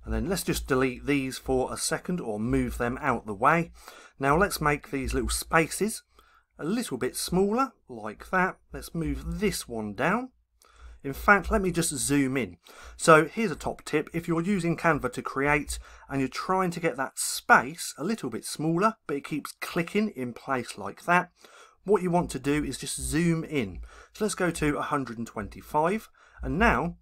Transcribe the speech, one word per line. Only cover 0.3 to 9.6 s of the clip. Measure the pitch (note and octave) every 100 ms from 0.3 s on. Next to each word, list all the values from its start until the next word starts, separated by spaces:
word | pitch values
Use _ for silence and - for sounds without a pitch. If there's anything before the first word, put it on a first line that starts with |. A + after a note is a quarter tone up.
| F3+
just | - D3 -
delete | C3 C3 B2 A#2+
these | C#3+ C3 A#2+
for | - C3 B2
a | A2+
second | - D#3 - F3+
or | A#2+ G#2+
move | A2+ C3+ B2+ -
them | A#2+ C3
out | D3 A#2 A2
the |
way. | G2 B2+ E3 E3 - - - - _
Now | C3+ D3+
let's | G3 -
make | D3+ D3 -
these | C#3 B2+
little | C3 A2+
spaces | - - E3 D#3 - G#3 - _ _ _ _ _ _
a |
little | D3 A#3 B3+ B2
bit | B2+ -
smaller, | - F3+ G3+ A3+ C4+ _ _
like | A#2 G#2+ G#2 -
that. | F#3 F3+ - _
Let's | C#3+ -
move | E3+ D3+ C3+ D3+ E3+
this | G3+ F3